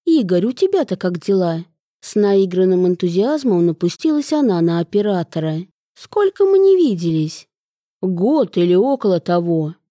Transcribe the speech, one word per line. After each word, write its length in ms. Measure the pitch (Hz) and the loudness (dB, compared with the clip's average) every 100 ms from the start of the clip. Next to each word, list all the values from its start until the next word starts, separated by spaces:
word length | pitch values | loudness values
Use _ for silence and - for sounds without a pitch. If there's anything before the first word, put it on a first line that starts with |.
Игорь, 420 | 339 311 185 180 220 | 0 0 2 0 -2
у 60 | |
тебя-то 440 | - 381 381 - - | -2 0 0 -2 -4
как 220 | 185 175 | -4 -4
дела?» 460 | - 196 175 165 170 _ _ _ | -2 0 0 -4 -8 _ _ _
С 140 | - 208 | -6 0
наигранным 720 | 202 196 190 180 185 180 180 | 2 2 2 2 2 2 2
энтузиазмом 800 | 175 180 175 240 302 262 175 | 0 -2 0 0 0 0 2
напустилась 680 | 170 160 175 - 320 294 277 | 0 0 -4 -2 -2 -2 -2
она 280 | 302 254 175 | 0 0 2
на 200 | 170 170 | 0 0
оператора. 880 | 170 202 208 185 160 165 156 156 190 _ _ | -2 -2 0 -2 -4 -6 -4 -6 -10 _ _
«Сколько 500 | - - 415 392 - | -20 -8 -2 -2 0
мы 140 | 392 392 | 2 4
не 180 | 392 370 | 4 4
виделись?» 680 | 294 175 170 160 156 - - _ _ _ _ _ | 2 0 -2 -2 -4 -8 -20 _ _ _ _ _
«Год 540 | 190 175 220 302 226 180 | -6 -2 0 0 0 0
или 180 | 175 | 2
около 460 | 180 254 269 202 175 | 2 2 0 0 -2
того», 540 | - 175 170 165 151 - _ | 0 -2 0 -2 -4 -8 _